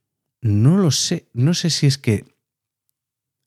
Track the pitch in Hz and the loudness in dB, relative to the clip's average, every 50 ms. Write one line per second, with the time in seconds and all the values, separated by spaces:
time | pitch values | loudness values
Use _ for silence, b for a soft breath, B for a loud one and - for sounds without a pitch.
0 | _ _ _ _ _ _ _ _ - 107 101 104 113 143 180 202 190 147 - - | _ _ _ _ _ _ _ _ -2 0 0 2 2 2 2 2 2 0 0 -2
1 | - - 180 170 - _ - 120 127 165 175 - - 165 - - 156 139 135 - | -4 -4 -6 -8 -8 _ -4 -2 0 0 0 -2 -4 -4 -2 0 0 0 0 0
2 | - 117 104 - - - _ _ _ _ _ _ _ _ _ _ _ _ _ _ | -2 -2 -2 -2 -4 -12 _ _ _ _ _ _ _ _ _ _ _ _ _ _
3 | _ _ _ _ _ _ _ _ _ | _ _ _ _ _ _ _ _ _